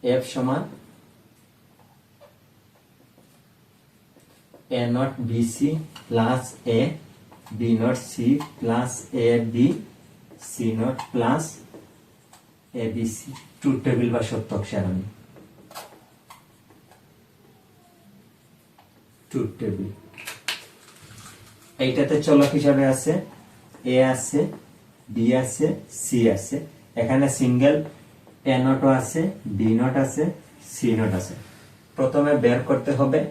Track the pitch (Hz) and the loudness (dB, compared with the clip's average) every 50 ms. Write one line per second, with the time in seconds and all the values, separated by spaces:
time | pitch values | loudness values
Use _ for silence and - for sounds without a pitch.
0 | - 123 123 - - - - 131 123 131 135 156 196 - - - - - - - | 0 2 0 0 0 -4 -6 -4 -2 0 -2 -2 -4 -8 -12 -20 -20 -20 -20 -20
1 | - _ _ _ _ - _ _ _ _ _ _ _ _ _ _ - _ _ _ | -20 _ _ _ _ -20 _ _ _ _ _ _ _ _ _ _ -20 _ _ _
2 | _ _ _ _ - - _ _ _ _ _ _ _ _ _ _ _ _ _ _ | _ _ _ _ -20 -20 _ _ _ _ _ _ _ _ _ _ _ _ _ _
3 | _ _ _ - _ _ _ _ _ _ _ _ _ _ _ _ _ _ _ _ | _ _ _ -20 _ _ _ _ _ _ _ _ _ _ _ _ _ _ _ _
4 | _ _ _ - _ _ - _ _ _ - - _ _ 262 120 120 117 120 123 | _ _ _ -20 _ _ -20 _ _ _ -20 -20 _ _ -4 -2 0 0 0 0
5 | 135 131 - - 120 110 113 117 117 117 - - - 151 160 160 - - - - | -2 -2 -4 -6 -6 -4 -2 0 -2 -2 0 0 0 0 0 -2 -6 -10 -18 -20
6 | - - 117 113 113 117 127 131 - - - - - 123 113 113 139 160 - - | -12 -4 0 0 2 2 0 -2 -4 -8 -16 -10 -4 0 2 2 2 0 -2 -8
7 | - - - - - - - - - - 110 107 117 117 113 110 113 123 127 - | -16 -20 -20 -20 -20 -20 -20 -20 -20 -16 -8 -4 0 0 2 2 2 0 -2 -2
8 | - - - - 117 120 143 147 - - - - - 113 113 117 131 - - - | -6 -12 -8 -2 2 2 2 2 0 -8 -12 -6 -2 0 0 0 0 -2 -6 -10
9 | - - - 123 113 117 117 117 113 113 113 117 127 156 - - - - - - | -12 -6 -4 0 2 4 4 2 0 0 2 4 4 4 4 0 -6 -14 -20 -20
10 | - - - - - - - - - - - - 120 113 113 110 113 131 131 - | -20 -20 -20 -20 -20 -20 -20 -20 -20 -18 -10 -4 -2 -2 0 0 -2 -2 -2 -6
11 | - - - 120 120 131 139 160 - - - - - - - - - - _ _ | -10 -6 -4 -2 0 0 0 -2 -2 -8 -12 -18 -20 -20 -20 -20 -20 -20 _ _
12 | _ _ _ _ _ _ - - _ _ _ _ _ _ - 123 117 113 101 117 | _ _ _ _ _ _ -20 -20 _ _ _ _ _ _ -8 -6 -6 -4 -4 -4
13 | 113 113 107 - - 135 131 - - - _ - - 139 131 - - 135 120 117 | -4 -4 -6 -8 -14 -16 -18 -18 -20 -20 _ -4 -2 -2 -2 0 0 0 0 2
14 | 120 120 117 120 110 - - 104 104 - 107 98 101 - - 101 95 92 92 92 | 0 0 0 -2 -2 -2 -4 -6 -6 -4 -6 -6 -6 -4 -4 -4 -2 -2 -2 -4
15 | 95 107 - - - - - - - - - - - - - - - - - - | -6 -8 -14 -18 -20 -20 -20 -20 -20 -20 -20 -20 -20 -20 -18 -18 -18 -18 -20 -20
16 | - _ _ _ _ _ - - _ _ _ _ _ _ - _ _ _ - _ | -20 _ _ _ _ _ -20 -20 _ _ _ _ _ _ -20 _ _ _ -20 _
17 | _ _ _ _ _ _ _ _ _ _ _ _ _ _ _ _ _ _ _ _ | _ _ _ _ _ _ _ _ _ _ _ _ _ _ _ _ _ _ _ _
18 | _ - _ - _ _ _ _ _ _ _ _ _ _ _ _ _ _ _ _ | _ -20 _ -20 _ _ _ _ _ _ _ _ _ _ _ _ _ _ _ _
19 | _ _ _ _ _ _ - 135 117 104 - - 120 101 95 98 98 101 - - | _ _ _ _ _ _ -6 -6 -6 -6 -6 -6 -6 -6 -4 -4 -6 -10 -10 -14
20 | - - - - - - - - - - - - - - - - - - - - | -20 -20 -20 -18 -16 -16 -16 -12 -10 -10 -10 -10 -12 -20 -20 -20 -20 -20 -20 -20
21 | - - - - - - - - - - - - - - - - 131 131 - - | -20 -20 -20 -20 -20 -20 -20 -20 -20 -20 -20 -20 -20 -20 -6 -2 -2 0 2 0
22 | 139 - 156 147 - - - - 143 139 - 143 - 143 135 135 139 135 131 127 | 2 2 2 0 4 6 6 6 6 6 2 2 4 4 4 4 4 2 2 0
23 | - 151 165 190 - - - - - - - - - - - - - 123 127 127 | 0 0 0 0 -2 -6 -18 -20 -20 -20 -20 -20 -20 -20 -20 -10 -4 2 4 4
24 | 131 131 131 120 - - - 143 - - - - - - - - - - _ _ | 4 4 2 -2 -4 -2 0 0 0 0 -4 -12 -18 -20 -20 -20 -20 -20 _ _
25 | _ - 107 113 113 123 127 127 131 - - - 151 - - - - - - - | _ -8 -2 0 2 4 4 2 0 -2 -2 0 0 0 0 -2 -8 -16 -14 -12
26 | - - 131 120 113 113 98 95 - - 135 147 - - - - - - _ 117 | -6 -2 0 4 4 4 4 2 -4 -6 -6 -6 -6 -8 -18 -20 -20 -14 _ -4
27 | 113 113 131 135 143 135 - - 131 123 123 123 135 143 151 151 156 - - - | -2 2 2 2 2 2 2 0 0 2 2 4 4 4 4 2 0 -6 -12 -20
28 | - - - - - - - _ _ 135 131 127 127 135 135 131 139 135 135 123 | -20 -20 -20 -20 -20 -20 -20 _ _ 0 0 2 4 2 2 4 4 4 4 2
29 | - - - 160 170 190 - - - 107 101 101 110 110 110 113 123 131 131 139 | 0 -2 -4 -2 -2 -2 -4 -6 -10 -8 -4 0 2 2 4 4 2 2 2 0
30 | 135 131 - 147 156 185 - - - - - - - - - - - 117 110 107 | 0 0 0 0 -2 -2 -2 -6 -16 -20 -20 -20 -20 -18 -10 -4 -2 0 2 2
31 | 107 98 92 92 92 - - - - - - - - - - - _ _ _ - | 0 0 0 -2 -4 -6 -12 -16 -18 -20 -20 -20 -20 -20 -20 -20 _ _ _ -2
32 | 135 131 - 143 143 147 147 131 120 120 123 123 - - 135 127 - 143 139 123 | -2 0 2 2 2 4 2 4 4 4 2 2 2 0 -2 0 0 -2 0 2
33 | 139 131 135 160 - - | 2 2 2 0 0 -2